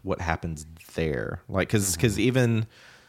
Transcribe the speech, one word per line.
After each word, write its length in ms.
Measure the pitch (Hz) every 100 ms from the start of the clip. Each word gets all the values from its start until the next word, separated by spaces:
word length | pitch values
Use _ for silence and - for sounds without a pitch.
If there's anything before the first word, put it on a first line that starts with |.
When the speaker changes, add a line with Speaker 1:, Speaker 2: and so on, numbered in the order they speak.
Speaker 1:
what 180 | 95 -
happens 460 | 85 82 85 78 78 80 -
there? 480 | - 80 62 - - -
Like, 200 | 95 -
'cause, 280 | 110 98 85
'cause 160 | 117
Speaker 2:
Mm-hmm. 80 | 98
Speaker 1:
even, 460 | 123 131 120 110 110 - - -